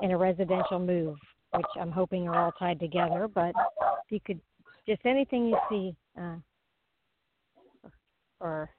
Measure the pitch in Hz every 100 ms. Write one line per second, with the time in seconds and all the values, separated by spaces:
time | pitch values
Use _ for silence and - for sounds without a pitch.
0 | 202 180 185 175 180 185 - 180 180 180
1 | 160 147 - _ - - - - 170 170
2 | 180 185 175 170 170 - 180 170 165 175
3 | 170 170 214 196 175 - - - 202 -
4 | - 214 - 170 _ _ - - - 214
5 | 247 269 269 247 233 220 - 208 190 165
6 | _ - 175 170 - _ _ _ _ _
7 | _ _ _ _ _ _ _ _ - _
8 | _ _ _ - 175 156 156